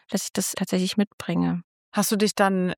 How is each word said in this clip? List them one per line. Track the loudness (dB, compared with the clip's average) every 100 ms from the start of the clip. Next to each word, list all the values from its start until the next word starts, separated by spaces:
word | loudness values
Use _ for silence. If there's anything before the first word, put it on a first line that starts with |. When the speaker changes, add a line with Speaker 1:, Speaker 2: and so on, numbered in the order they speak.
| -6
Speaker 1:
dass | -6 -4
ich |
das | -6 -6
tatsächlich | -4 -2 0 0 0
mitbringe. | -2 -4 -4 0 0 -2 -6 _ _
Speaker 2:
Hast | -2 0
du | 2
dich | 2 2
dann | 2 2 0